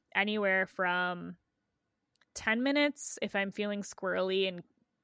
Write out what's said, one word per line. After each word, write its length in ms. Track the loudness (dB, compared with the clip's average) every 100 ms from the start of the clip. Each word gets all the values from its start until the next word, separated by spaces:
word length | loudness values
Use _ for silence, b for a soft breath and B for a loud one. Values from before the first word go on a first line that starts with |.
| _
anywhere 520 | -2 0 0 2 2 0
from 680 | 0 0 2 0 -2 -8 -12 _ _ _ _ _ _ _ _ _ -4
ten 260 | 0 2
minutes 560 | 2 4 2 0 -6 -6
if 140 | -2
I'm 160 | -2 -2
feeling 320 | -2 -4 -4
squirrely 640 | -6 -6 -2 0 2 2 2
and 160 | -2 -10 _ _ _